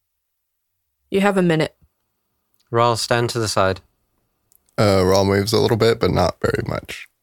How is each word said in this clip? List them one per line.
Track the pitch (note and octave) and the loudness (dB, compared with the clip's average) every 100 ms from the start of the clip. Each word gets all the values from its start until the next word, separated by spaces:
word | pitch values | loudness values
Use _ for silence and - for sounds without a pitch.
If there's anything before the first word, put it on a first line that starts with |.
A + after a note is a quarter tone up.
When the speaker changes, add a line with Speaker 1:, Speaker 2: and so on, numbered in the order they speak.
| _ _ _ _ _ _ _ _ _ _ - | _ _ _ _ _ _ _ _ _ _ -6
Speaker 1:
You | G3 | -2
have | G3+ F#3+ | 0 0
a | |
minute. | F3 D#3+ - _ _ _ _ _ _ _ _ _ - | 0 0 -2 _ _ _ _ _ _ _ _ _ -6
Speaker 2:
Rahl, | A#2 A#2+ A2+ | 0 0 0
stand | - A#2+ A#2 | -2 -2 -2
to | A#2+ | -4
the | G#2+ | -4
side. | G#2+ F#2+ F#2+ _ _ _ _ _ _ _ _ _ - | 0 0 -2 _ _ _ _ _ _ _ _ _ 0
Speaker 3:
Uh, | G#2+ F#2+ F#2 | 2 2 4
Rahl | F#2+ G2 | 2 2
moves | G2 G2+ | 0 0
a | G#2+ | 0
little | A2 A2 | 0 2
bit, | A2+ A2+ | 2 2
but | F#2 | 0
not | F2+ F2+ - | 0 -2 -2
very | - - - | -4 -4 -6
much. | - - - - _ | -8 -10 -18 -20 _